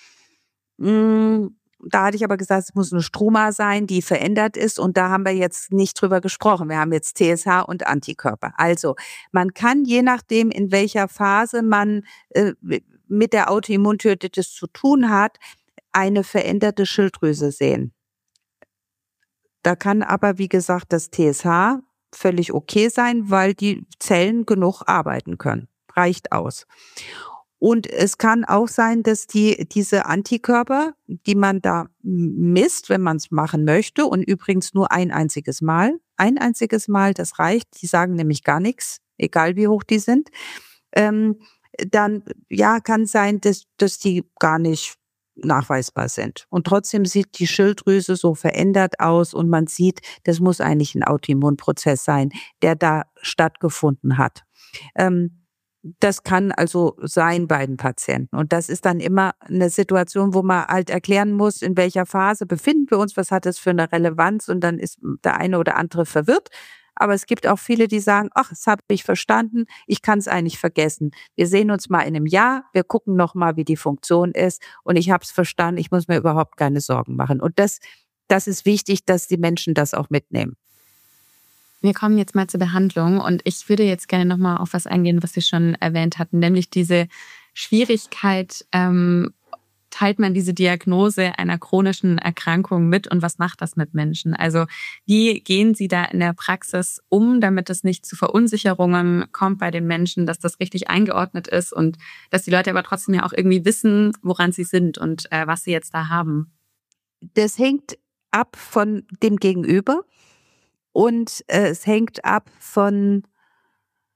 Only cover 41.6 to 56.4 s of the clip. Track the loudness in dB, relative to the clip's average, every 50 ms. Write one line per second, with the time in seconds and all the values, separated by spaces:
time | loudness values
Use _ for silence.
41.6 | _ _ -10 -10 -6 0 2 2 2 2 -2 -4 -8 -12 -16 _ _ -6 0 2
42.6 | 2 4 2 2 0 0 0 0 0 2 2 0 2 2 0 0 0 0 0 -2
43.6 | -4 _ _ 0 0 0 0 -2 -2 0 0 0 -2 _ _ -2 0 0 2 2
44.6 | 0 0 -2 -2 -4 -10 -12 _ _ _ _ _ _ _ -16 -6 -2 0 0 0
45.6 | 0 -2 -2 -4 -4 -6 -6 -6 -6 -6 -4 -6 -8 -8 -8 -14 -12 -4 -4 -2
46.6 | 0 2 0 0 0 -2 -2 -2 0 0 0 -2 -2 -2 -4 -4 -4 -2 2 2
47.6 | 2 2 2 0 0 2 2 2 2 0 -2 0 0 0 0 0 -2 -2 0 2
48.6 | 2 2 4 4 2 0 0 0 2 4 4 4 2 0 0 0 2 2 2 2
49.6 | 0 0 0 2 2 2 2 0 -8 -20 -14 -6 -2 -2 0 2 2 2 2 2
50.6 | 2 2 2 2 0 0 -2 -2 0 0 0 0 0 0 0 2 2 2 0 0
51.6 | -2 -4 -2 0 0 0 0 0 0 0 0 0 0 -2 -4 -10 -18 -14 _ 0
52.6 | 0 0 2 2 2 0 0 0 -4 _ _ _ -12 -6 0 0 0 0 0 -2
53.6 | -4 -4 -2 0 0 0 0 0 0 0 0 2 0 -2 -2 -8 _ _ _ _
54.6 | -20 -20 -20 -20 -18 -10 -4 0 0 2 2 0 -2 -2 -6 _ _ _ _ _
55.6 | _ _ _ _ -18 -10 -4 0 0 0 0 -2 -2 0 0 0